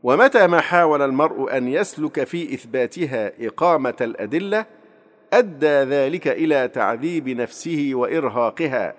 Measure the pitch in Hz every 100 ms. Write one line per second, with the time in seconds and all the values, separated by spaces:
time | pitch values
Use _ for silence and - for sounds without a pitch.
0 | 123 143 202 233 185 170 - 175 170 147
1 | 139 131 156 - 135 135 123 143 202 -
2 | 151 - 131 175 160 131 117 127 120 -
3 | 160 127 104 - 113 - 170 160 131 117
4 | 120 - 104 180 196 208 220 - - _
5 | _ _ _ 214 226 151 151 147 135 143
6 | 135 170 156 101 156 147 123 127 101 113
7 | 147 170 131 123 120 - - 160 143 131
8 | 123 160 139 110 117 - 160 131 92